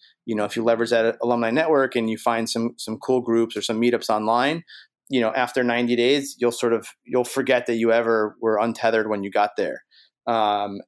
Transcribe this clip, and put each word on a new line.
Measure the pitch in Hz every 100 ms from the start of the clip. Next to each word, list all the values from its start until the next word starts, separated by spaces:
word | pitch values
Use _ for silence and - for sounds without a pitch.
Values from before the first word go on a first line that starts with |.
| - _
you | -
know, | 107
if | 104 120
you |
leverage | 113 113 117
that | 117 113 113
alumni | 120 120 113
network | 131 160 147 131
and | 120 113
you | 110
find | 123 113 113
some, | 117 117 -
some | - 110
cool | - 127
groups | 120 113 113 104
or |
some | - 110
meetups | 120 117 -
online, | 107 107 120 135 170 - - - _ _
you | 131
know, | 113
after | 135 123 131
ninety | 123 120 120
days, | 123 120 143 135 -
you'll | 120
sort | 117 120
of, | 113 - -
you'll | - 127
forget | 120 135 127 123 123
that | 117
you | 113
ever | 113 113 110 107 -
were | 113 107
untethered | 113 110 113 113 107
when | 104
you | 98
got | 104 104 -
there. | 87 60 - _ _ _ -
Um, | 113 107 104 104 101